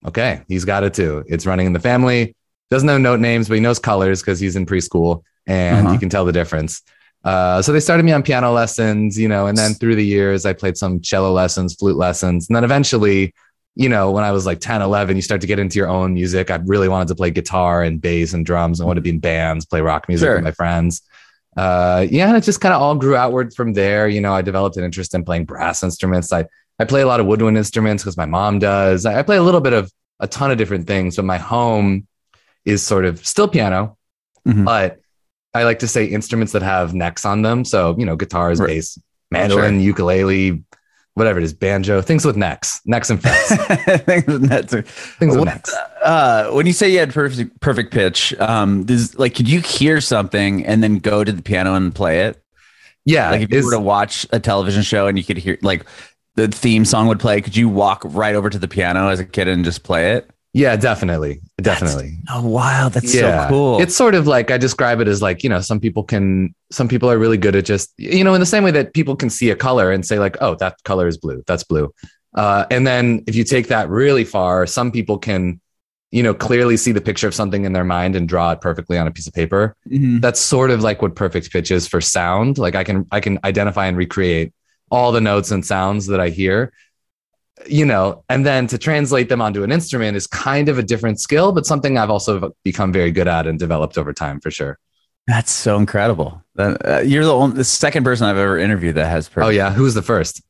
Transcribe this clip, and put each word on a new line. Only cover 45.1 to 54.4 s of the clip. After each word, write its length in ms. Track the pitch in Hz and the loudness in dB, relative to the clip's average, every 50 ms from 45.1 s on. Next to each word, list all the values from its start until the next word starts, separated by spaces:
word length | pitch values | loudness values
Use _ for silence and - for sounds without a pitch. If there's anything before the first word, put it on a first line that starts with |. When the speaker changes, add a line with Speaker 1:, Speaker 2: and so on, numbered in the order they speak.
| - - 170 156 131 | -4 0 2 2 4
Speaker 1:
with 40 | 123 | 4
Speaker 2:
What, 60 | - | 2
Speaker 1:
necks. 260 | - - - - - - 101 73 - - - - | 0 -2 -8 -10 -8 -8 -8 -8 -10 -8 -2 0
Speaker 2:
uh, 460 | 160 165 160 147 127 117 110 107 - | 2 2 4 4 4 4 2 0 0
when 140 | - 139 156 | 0 0 2
you 80 | 175 175 | 2 2
say 160 | - 208 196 | 2 2 2
you 80 | 190 180 | 4 4
had 160 | 165 139 123 | 2 0 0
perfect, 460 | 151 147 143 127 120 117 - _ _ | -2 -2 -2 -2 -4 -6 -8 _ _
perfect 340 | - 143 131 123 113 - - | -2 0 0 0 -2 -2 0
pitch, 400 | 120 98 92 90 - - - - - | 0 0 2 0 0 -4 -4 -2 -2
um, 440 | 98 107 113 110 104 98 101 98 95 | -2 0 0 2 2 2 2 0 0
does, 320 | 107 123 120 117 113 - - | 0 0 0 0 -2 -2 0
like, 160 | 131 123 120 | 0 0 2
could 120 | - 127 110 | 0 2 2
you 120 | 147 175 | 2 0
hear 420 | 170 - - - 135 151 156 156 | 0 -2 -2 0 2 2 2 2
something 640 | 135 - 131 110 101 92 - 104 101 98 98 98 - | 0 0 0 0 0 0 0 0 0 0 0 -2 -2
and 160 | - 107 110 | 0 2 2
then 160 | 110 107 107 95 | 4 4 2 0
go 260 | 80 107 104 104 104 | 0 0 0 0 0
to 80 | 98 | 0
the 120 | 107 87 - | -2 -6 -4
piano 320 | - 104 90 92 95 95 | -4 -2 0 0 0 0
and 180 | 95 95 90 - | 0 0 -2 -2
play 280 | - 101 85 80 82 | -2 -2 0 2 2
it? 200 | 92 110 - _ _ _ _ _ _ _ _ _ _ - _ _ _ | 0 0 -2 _ _ _ _ _ _ _ _ _ _ -20 _ _ _
Speaker 1:
Yeah, 260 | 139 156 156 117 82 | 0 2 2 2 2
Speaker 2:
Like, 100 | 92 107 | 0 0
if 100 | 107 104 | 0 0
you 60 | 113 135 | 0 0
Speaker 1:
it's 60 | 139 | 2
Speaker 2:
were 80 | 120 120 | 2 0
to 60 | 110 | 0
watch 460 | 104 98 101 101 104 107 - - - - | 2 2 2 2 0 -2 -4 -10 -6 -4
a 80 | - | -4
television 420 | 120 | -2